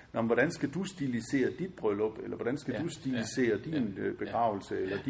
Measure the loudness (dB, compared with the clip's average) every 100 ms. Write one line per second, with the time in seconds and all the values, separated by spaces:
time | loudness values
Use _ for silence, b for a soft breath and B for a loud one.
0 | B 0 2 4 4 2 -2 -2 -4 -2
1 | 0 0 0 2 2 0 -6 -2 0 2
2 | 0 -2 -8 -4 -2 -2 -2 -2 -2 -4
3 | -2 -2 -2 2 4 2 0 0 0 0
4 | -2 -2 -2 2 2 2 -2 -2 -2 -2